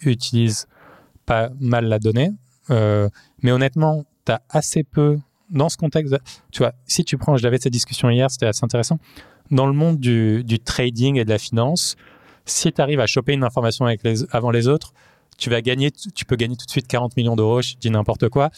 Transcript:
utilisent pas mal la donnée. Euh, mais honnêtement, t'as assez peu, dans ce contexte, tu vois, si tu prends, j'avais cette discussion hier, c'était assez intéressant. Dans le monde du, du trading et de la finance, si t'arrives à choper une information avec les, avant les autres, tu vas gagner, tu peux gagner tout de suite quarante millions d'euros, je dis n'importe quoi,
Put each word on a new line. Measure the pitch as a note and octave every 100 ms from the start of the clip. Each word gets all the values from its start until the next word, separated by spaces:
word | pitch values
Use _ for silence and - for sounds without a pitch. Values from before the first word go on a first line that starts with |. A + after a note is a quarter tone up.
utilisent | C#3+ A#2 - A#2 A#2 G#2+ - _ - - _ _ -
pas | A#2 A#2 C3
mal | B2+ A#2+ A2+
la | G#2+
donnée. | A2 A2+ D#3+ G#3 _ _ -
Euh, | A#2 G#2+ G#2 G2+ - _ _
mais | B2
honnêtement, | B2 C3+ D#3 D#3 D#3 D3 _
t'as | - A2+ -
assez | D#3+ - E3
peu, | D3 - D3 D3 - _ -
dans | D#3 D#3
ce | -
contexte, | D#3 D#3+ D3 C3+ - - _
tu | -
vois, | A#2+ - -
si | -
tu | - C3+
prends, | - C#3
j'avais | A#2+ B2+
cette | C3+
discussion | A#2+ - - B2
hier, | A#2+ C3
c'était | - A#2
assez | G#2
intéressant. | A#2 A#2+ A2+ D#3+ - - - _ -
Dans | C3 C3+
le |
monde | C#3+ E3 D#3+
du, | B2 A#2 A2 A2
du | B2 A2+
trading | - - B2 A2+ C3 C#3
et |
de | A2
la | G#2+
finance, | - A2+ A#2+ F3 - - - - _ _
si | - - F3+
t'arrives | - C#3+ D3
à | A2+
choper | - B2+
une | C#3+
information | B2 C3 A#2 - B2
avec | A2
les, | A#2 A2 -
avant | A#2+ A#2+
les | A#2 A#2
autres, | D3+ - _ _ _ _ -
tu | -
vas | A#2
gagner, | A2+ B2+ C#3
tu | - G#3 -
peux | - B2
gagner | A#2 B2
tout | -
de |
suite | - B2
quarante | B2 B2 B2
millions | A#2 A2
d'euros, | G#2+ A#2+
je | B2 -
dis | A#2
n'importe | A2 G2+ - A#2
quoi, | C#3 C#3+